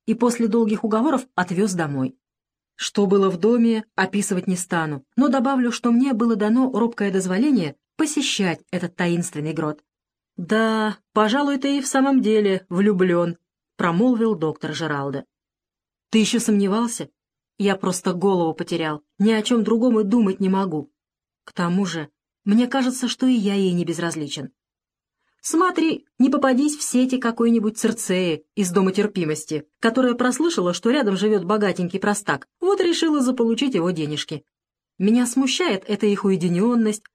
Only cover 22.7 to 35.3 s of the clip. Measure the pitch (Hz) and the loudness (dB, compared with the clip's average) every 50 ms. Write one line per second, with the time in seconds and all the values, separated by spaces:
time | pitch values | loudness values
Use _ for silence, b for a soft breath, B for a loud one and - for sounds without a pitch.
22.7 | - 269 247 262 254 - 254 226 - - 254 254 254 226 190 202 196 196 190 185 | 0 0 0 -2 -2 -2 -4 -6 -2 0 2 2 2 2 2 0 0 2 2 2
23.7 | 175 175 170 165 165 160 170 170 170 160 147 139 - 151 135 - - _ _ _ | 2 0 -2 -2 -4 -4 -4 -4 -4 -6 -8 -8 -8 -10 -12 -12 -16 _ _ _
24.7 | _ _ _ _ _ _ _ _ _ _ _ _ _ _ - - - 320 339 349 | _ _ _ _ _ _ _ _ _ _ _ _ _ _ -8 -2 0 2 2 2
25.7 | 359 330 330 320 269 - - _ _ - 247 254 277 294 277 262 254 247 294 302 | 2 0 0 0 -2 -4 -8 _ _ 2 2 2 4 2 2 2 4 2 2 0
26.7 | 294 - - - - 247 254 254 254 254 - 233 233 - 233 233 233 226 202 214 | -2 -4 -6 -2 0 2 2 2 0 -2 -2 -4 -2 0 2 2 2 2 0 -2
27.7 | 214 - - 226 226 - - - 185 180 185 175 156 151 - _ _ 208 196 180 | -4 -2 -2 -2 -2 -4 -4 -2 -2 0 0 -2 -2 -4 -8 _ _ -4 -4 0
28.7 | 175 196 185 190 190 202 208 208 - 185 165 151 156 147 - - 156 147 - _ | 2 2 2 2 2 0 -2 0 -2 -2 -2 -2 -4 -6 -6 -8 -8 -8 -8 _
29.7 | _ _ - 226 226 262 254 247 240 247 247 254 247 - 311 339 330 220 180 175 | _ _ -2 0 2 2 2 2 0 0 0 -2 0 0 -2 -2 0 0 -2 -2
30.7 | 175 - - 226 262 302 254 208 190 170 202 214 214 202 170 180 214 214 208 190 | -2 -2 0 0 0 2 2 0 0 0 0 0 0 0 0 0 0 0 0 0
31.7 | 175 - 180 170 - 190 - 208 208 - - - 147 131 - _ _ _ 349 370 | 0 -2 -4 -4 -4 -2 -2 -2 -2 -2 -2 -4 -4 -4 -6 _ _ _ 0 0
32.7 | 403 381 359 349 330 - 330 320 302 294 247 254 254 254 233 226 226 233 277 269 | 2 2 2 0 0 0 0 0 2 2 0 0 0 0 0 0 0 0 0 0
33.7 | 247 180 165 180 180 160 151 147 151 143 - - 160 139 - _ _ _ _ _ | 0 0 -2 -2 -2 -4 -4 -6 -6 -8 -8 -10 -10 -12 -12 _ _ _ _ _
34.7 | _ _ _ _ _ - 185 208 233 247 247 240 | _ _ _ _ _ -2 2 2 4 2 2 2